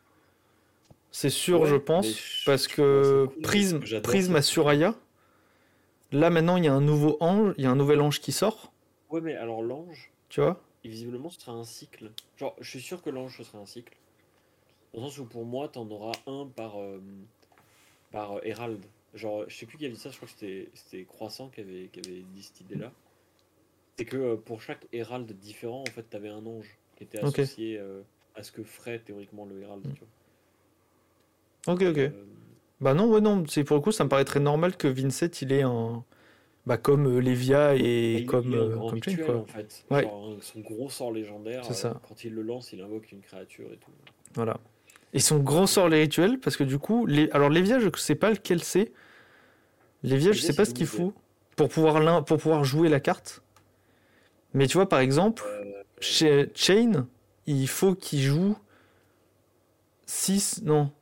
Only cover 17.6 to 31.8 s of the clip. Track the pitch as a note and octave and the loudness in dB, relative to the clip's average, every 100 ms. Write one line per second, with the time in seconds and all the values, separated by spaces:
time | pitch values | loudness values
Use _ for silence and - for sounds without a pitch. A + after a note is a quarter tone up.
17.6 | _ _ _ _ _ G#2+ G#2 G2+ A2 G#2+ | _ _ _ _ _ -12 -10 -10 -10 -10
18.6 | A#2+ G#2 G2+ _ _ G#2+ G#2+ G#2 - - | -10 -12 -16 _ _ -12 -8 -8 -10 -14
19.6 | A#2 D3+ C#3+ A2 C#3 B2+ A#2+ - G2+ F#2+ | -20 -14 -14 -12 -18 -18 -20 -16 -14 -14
20.6 | - - _ F#2+ F#2 - G#2+ - C3+ B2+ | -16 -20 _ -20 -20 -16 -16 -14 -16 -18
21.6 | G2 F#2 F#2 - F#2 F2+ F#2 G2 - _ | -16 -16 -18 -18 -18 -18 -20 -20 -20 _
22.6 | F2+ G2+ A#2 - _ _ _ _ _ _ | -16 -14 -14 -18 _ _ _ _ _ _
23.6 | _ _ _ - - C3 B2+ A2 A#2 A2 | _ _ _ -14 -10 -6 -4 -4 -8 -14
24.6 | - C#3+ - A#2 A2+ B2+ A2+ F#2+ G2+ G#2+ | -14 -16 -12 -12 -10 -10 -12 -18 -20 -14
25.6 | A#2+ B2+ C3+ A#2+ A2 G#2 G#2+ G#2+ A2 A2+ | -12 -10 -12 -16 -16 -16 -14 -14 -14 -16
26.6 | G#2+ _ _ _ G#2 G#2+ C#3+ C#3+ C#3 - | -18 _ _ _ -12 -4 -2 0 -4 -4
27.6 | A2 G#2+ G2 G2 G2 _ _ A2 G#2 - | -8 -8 -12 -16 -20 _ _ -20 -18 -18
28.6 | G#2+ - B2 A#2 A2+ G2+ G2+ G#2 G2+ G2 | -18 -16 -14 -14 -14 -18 -18 -18 -18 -16
29.6 | G2+ G2+ C3+ C#3 A2+ _ _ _ _ _ | -16 -14 -14 -14 -20 _ _ _ _ _
30.6 | _ _ _ _ _ _ _ _ _ _ | _ _ _ _ _ _ _ _ _ _
31.6 | - F3+ | -4 0